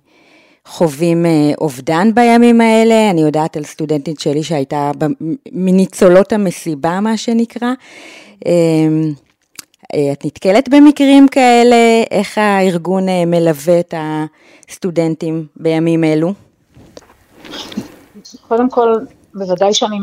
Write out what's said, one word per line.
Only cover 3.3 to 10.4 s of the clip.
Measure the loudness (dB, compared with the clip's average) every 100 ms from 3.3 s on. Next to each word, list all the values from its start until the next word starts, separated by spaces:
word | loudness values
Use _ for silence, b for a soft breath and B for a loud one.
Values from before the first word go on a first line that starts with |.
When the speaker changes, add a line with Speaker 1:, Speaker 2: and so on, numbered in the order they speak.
| -2 -4 -6
Speaker 1:
על |
סטודנטית | -12 -10 -4 -4 -6 -6
שלי | -4 -4
שהייתה | -4 -4 -4 -4 -4 -4
ב-, | -4
מ-, | -4 -8 -10 -10
מניצולות | -6 0 0 0 2 4 4 2
המסיבה, | -2 -4 -6 -10 -6 -4 -4
מה | -4 -4
שנקרא. | -2 -2 -4 -6 -8 -8 B B B B B B -2
אה, | 0 2 2 0 0 -4 -8 _ _ _ -20 -20 _ -8
אה, | -4 -4
את | -4 -10
נתקלת | -4